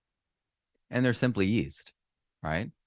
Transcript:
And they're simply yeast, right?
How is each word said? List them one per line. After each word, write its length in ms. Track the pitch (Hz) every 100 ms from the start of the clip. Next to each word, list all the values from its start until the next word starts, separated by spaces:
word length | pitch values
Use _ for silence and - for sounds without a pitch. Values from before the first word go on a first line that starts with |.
| _ _ _ _ _ _ _ _ _
And 140 | 123
they're 100 | 127
simply 340 | 113 127 104 95
yeast, 440 | 113 73 - - - _ _ _ _
right? 300 | 80 80 113 -